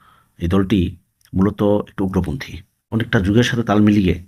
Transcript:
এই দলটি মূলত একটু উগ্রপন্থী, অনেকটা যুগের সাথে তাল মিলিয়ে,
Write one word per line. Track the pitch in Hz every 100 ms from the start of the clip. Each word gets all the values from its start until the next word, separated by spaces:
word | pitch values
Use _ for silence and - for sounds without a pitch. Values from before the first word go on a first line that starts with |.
| _ _ _ -
এই | 85
দলটি | 95 95 101 87 87 _ _ _
মূলত | 90 101 104
একটু | 104 104 - -
উগ্রপন্থী, | 98 95 80 69 - 85 - _ _
অনেকটা | 113 110 117
যুগের | 95 107
সাথে | 123 117
তাল | 113 107
মিলিয়ে, | 107 104 92 80